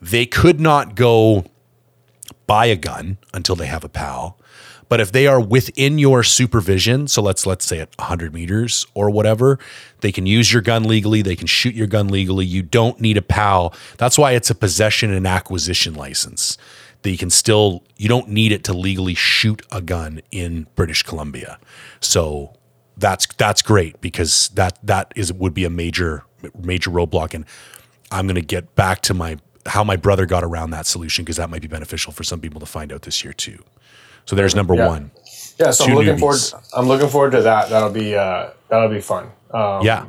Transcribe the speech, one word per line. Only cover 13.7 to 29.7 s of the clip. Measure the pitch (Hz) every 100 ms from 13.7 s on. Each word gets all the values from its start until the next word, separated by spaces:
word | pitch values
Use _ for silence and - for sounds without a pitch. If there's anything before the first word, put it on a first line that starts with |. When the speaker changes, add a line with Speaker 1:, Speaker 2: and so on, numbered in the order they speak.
| - - -
Speaker 1:
That's | 123 -
why | 143
it's | 120 -
a |
possession | - 101 90 107 - 110
and | 95 92
acquisition | 95 - 92 78 87 -
license, | 76 69 - - - - - - - - _
that | 101
you | 90
can | 87
still, | - - 107 104 87 - -
you | 104
don't | 123 104
need | 104 110
it | 104
to | -
legally | 90 95 95 92
shoot | 87 - - 110 107 -
a | 104
gun | 87 87 78 78 -
in | 101 87 82 78
British | - 82 76
Columbia. | - 80 76 67 - - _ - - -
So | - - 78 73 71 _ _ _ _ -
that's, | 101 92 - -
that's | 107 101
great, | - 104 82 -
because | 87 - 80 - -
that, | 101 90 -
that | 101 98 - -
is, | 90
would | 92 92
be | 80
a | 87
major, | 85 85 - 85 73 - _ - -
major | 87 90 92
roadblock. | 87 82 87 80
And | 82 76 - - - _ _ _
I'm | 95 95
gonna | 90
get | 78 92 82
back | - 95 92
to | -
my, | 92 82 78 _ _
how | -